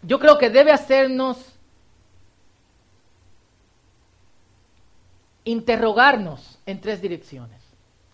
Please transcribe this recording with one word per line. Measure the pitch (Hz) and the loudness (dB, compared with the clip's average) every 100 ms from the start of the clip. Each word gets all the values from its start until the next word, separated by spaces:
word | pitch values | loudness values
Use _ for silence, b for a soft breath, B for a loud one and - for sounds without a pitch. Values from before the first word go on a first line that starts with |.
Yo | 175 277 | -4 2
creo | 294 294 | 4 4
que | 254 | 4
debe | 233 294 | 4 4
hacernos | 285 - 262 269 254 262 254 - - _ _ _ _ _ _ - _ _ _ _ _ _ _ _ _ _ - _ _ _ _ _ _ _ _ _ _ _ _ _ _ _ _ _ - _ _ | 2 2 0 0 -2 -6 -8 -16 -20 _ _ _ _ _ _ -20 _ _ _ _ _ _ _ _ _ _ -20 _ _ _ _ _ _ _ _ _ _ _ _ _ _ _ _ _ -20 _ _
interrogarnos | - 233 226 226 233 208 262 254 180 160 - - - | -8 -8 -4 -2 0 2 2 2 -6 -14 -20 -20 -14
en | 190 | -12
tres | 202 202 | -10 -10
direcciones, | 190 170 - 139 120 107 _ _ _ _ _ | -8 -12 -16 -20 -20 -20 _ _ _ _ _